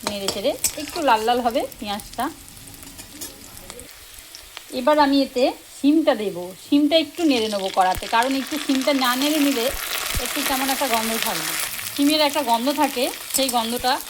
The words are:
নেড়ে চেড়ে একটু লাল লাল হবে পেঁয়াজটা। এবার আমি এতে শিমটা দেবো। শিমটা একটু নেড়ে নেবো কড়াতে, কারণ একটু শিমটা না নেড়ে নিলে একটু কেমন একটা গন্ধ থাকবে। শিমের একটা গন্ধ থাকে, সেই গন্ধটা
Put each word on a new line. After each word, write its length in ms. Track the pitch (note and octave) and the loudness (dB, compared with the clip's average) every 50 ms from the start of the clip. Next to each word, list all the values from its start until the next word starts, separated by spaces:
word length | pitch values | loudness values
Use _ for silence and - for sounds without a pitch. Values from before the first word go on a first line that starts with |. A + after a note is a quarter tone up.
| - - | -6 -6
নেড়ে 180 | G#3 G3+ G3 | -6 -4 -6
চেড়ে 280 | F#3+ G3 G#3 G3 C4+ - - - - - | -6 -6 -2 -2 -2 -2 -2 -4 -6 -4
একটু 240 | C#4+ D#4 C#4+ - F4 | -6 -10 -8 -6 -2
লাল 200 | D#4+ C4+ A#3 A3 | 2 2 2 4
লাল 180 | G#3+ A3+ A#3+ B3 | 4 2 0 2
হবে 280 | A#3+ B3 A3+ C#4+ G#4+ - - - | 0 0 0 0 -2 -2 -8 -10
পেঁয়াজটা। 500 | B3 G#3 G3+ G#3 - - - - A#3+ D4+ D#4+ - - - - - - - - - - - - - - - - - - - - - - - - - - - - - - - - - - - - - - - - - - - - - - - | -8 -8 -6 -8 -8 -12 -6 -6 -6 -6 -6 -10 -20 -20 -20 -20 -20 -18 -18 -18 -18 -20 -18 -18 -20 -18 -16 -14 -14 -14 -14 -18 -20 -18 -18 -18 -18 -16 -16 -16 -18 -18 -18 -20 -20 -20 -20 -20 -20 -20 -20 -20 -20 -18 -18 -18 -16 -8
এবার 280 | - B3+ B3 D4 D4+ D4+ | -8 -2 2 4 6 6
আমি 220 | D4 C#4 C#4 C#4 | 6 6 6 2
এতে 300 | C4+ C4 - B3 B3+ D#4+ - - - - - - | 2 2 2 2 2 2 0 -2 -14 -18 -14 2
শিমটা 340 | - C#4 D4+ E4 D4 D#4 C4 | 4 6 6 6 6 4 2
দেবো। 380 | A3 G#3+ G3 F3 F3 F3+ F3+ F#3 - - - | 2 0 -4 -4 -6 -8 -10 -12 -16 -4 2
শিমটা 280 | D4 C#4+ D4+ C#4+ D#4+ | 4 4 4 6 4
একটু 260 | E4 D#4 - - - F4 | 2 2 0 -4 0 2
নেড়ে 240 | D#4 C4 A#3+ A3 | 2 4 4 2
নেবো 220 | G#3+ G#3 G3+ F#3+ F#3+ - | 0 -2 -4 -4 -2 2
কড়াতে, 320 | G#3 F#3 F#3 F#3 - - | 2 4 4 2 0 -2
কারণ 280 | - - A3+ A#3+ C4+ C4+ | 0 2 2 2 2 0
একটু 220 | C4+ B3+ - D#4 C#4+ - | -2 -2 -4 -6 -6 0
শিমটা 260 | - C#4 C4 C4 D4+ C#4+ | 0 0 2 2 2 2
না 220 | C4+ C4 B3 B3 | 2 2 2 2
নেড়ে 240 | B3+ C#4 D4 D4+ D#4 | 2 2 2 2 4
নিলে 260 | C#4+ C#4+ C4 A#3 A3+ C4 - - - - - - - - - - B3 | 4 2 2 2 0 -2 -2 -4 -6 -6 -6 -6 -4 -4 -2 -2 -2
একটু 180 | A#3+ - D4 C4+ | -2 -4 -2 -2
কেমন 220 | C4 C#4 C4 C4+ C4+ | -2 0 0 0 0
একটা 180 | C4+ B3+ C#4+ | 0 0 0
গন্ধ 300 | C4 A#3 A3+ A3 A3+ A3+ A3+ | 0 0 0 0 -2 -2 -2
থাকবে। 320 | - A3+ F#3+ E3+ D#3+ - - - - - - - - - - | -2 -2 -2 -4 -4 -6 -4 -6 -6 -6 -8 -10 -10 -10 -2
শিমের 240 | - C#4+ C#4+ D#4 D4+ | 2 4 4 6 4
একটা 220 | D4+ C#4+ C#4+ D#4 C#4+ | 2 2 2 0 2
গন্ধ 280 | A#3+ A#3 A3+ A#3 C#4 | 2 2 2 2 0
থাকে, 380 | D4 D4 D4+ C4+ - B3 B3+ E4 G#4 - - - - | 2 2 0 0 2 0 -2 -2 -4 -8 -10 -4 -2
সেই 140 | - C4+ C4+ | -2 0 0
গন্ধটা 500 | A#3 A#3+ A3+ A3+ A#3 B3 - B3 C4+ E4+ - - | 0 0 0 0 -4 -2 0 0 0 0 -4 -10